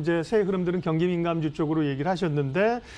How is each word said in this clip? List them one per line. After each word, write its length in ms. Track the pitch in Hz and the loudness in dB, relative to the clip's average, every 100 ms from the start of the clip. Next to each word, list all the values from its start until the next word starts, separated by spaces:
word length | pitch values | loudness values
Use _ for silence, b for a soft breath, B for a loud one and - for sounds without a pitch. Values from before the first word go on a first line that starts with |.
이제 220 | 160 170 | 2 0
새 180 | 156 220 | 2 0
흐름들은 400 | 196 190 175 180 | 2 0 0 0
경기 240 | 170 160 180 | 0 2 2
민감주 460 | 175 170 165 156 | 2 0 0 -2
쪽으로 340 | 147 151 160 147 | -2 0 0 0
얘기를 220 | 135 160 | 0 -2
하셨는데, 680 | 175 175 147 139 156 214 240 B | 0 0 0 0 2 0 0 B